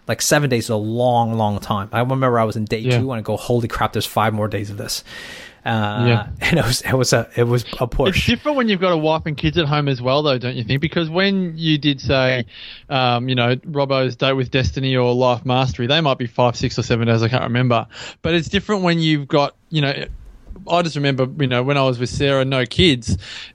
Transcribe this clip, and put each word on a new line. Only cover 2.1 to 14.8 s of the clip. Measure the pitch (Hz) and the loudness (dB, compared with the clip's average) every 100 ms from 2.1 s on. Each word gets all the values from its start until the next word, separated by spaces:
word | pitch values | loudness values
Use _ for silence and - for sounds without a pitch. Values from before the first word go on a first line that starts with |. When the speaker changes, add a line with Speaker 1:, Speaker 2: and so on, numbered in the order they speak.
| 135 131 120 | 0 2 2
Speaker 1:
I | |
was | 113 117 | 0 -2
in | 107 | -4
day | 113 | -2
Speaker 2:
Yeah. | 120 123 | 0 0
Speaker 1:
two | 131 | 0
and | 117 | -4
I | |
go, | 104 104 | -4 -4
"Holy | - 120 113 | 0 0 0
crap, | - 110 | -2 -2
there's | 110 - | -2 -2
five | - 107 107 | 0 0 0
more | 104 | -2
days | 101 104 | -4 -6
of | 104 | -10
this." | 113 - - - - - - - - | -8 -8 -10 -16 -16 -16 -18 -10 -4
Uh, | 113 104 104 120 | -2 -2 0 2
Speaker 2:
Yeah. | 117 104 | 2 0
Speaker 1:
<laughs> | - | -4
and | - 170 | 0 2
it | 117 | 2
was, | 123 | -2
it | - | 0
was | 131 123 | 0 2
a, | 123 113 - | 2 0 0
it | 120 | 2
was | 123 113 - | 2 -2 -4
a | 127 | -4
push. | - 139 190 | 0 0 2
Speaker 2:
It's | - | 0
different | 233 302 285 | 0 0 0
when | 233 | 2
you've | 196 | 2
got | 185 | 2
a | 165 | 2
wife | 156 160 165 | 2 0 -2
and | 147 | -2
kids | 160 151 | 0 0
at | 147 | 2
home | 147 143 | 2 0
as | 131 | 0
well, | 123 135 | 2 2
though, | 151 127 | 2 0
don't | 123 127 | -2 -4
you | |
think? | 107 127 | -2 0
Because | 156 - 165 | 0 -2 -2
when | 165 196 196 180 160 | 0 0 0 -2 -2
you | 160 156 | 0 0
did | 147 139 | 0 -2
say, | - 139 131 127 117 - - - - | 0 2 2 0 -4 -12 -18 -18 -6
um, | 139 127 120 127 | 0 2 0 0
you | |
know, | 127 120 127 | 0 2 0
Robbo's | - 147 139 135 131 120 | -2 -2 0 0 0 0
Date | 135 | 0
with | 135 127 | 0 0
Destiny | 135 127 - | 0 0 -2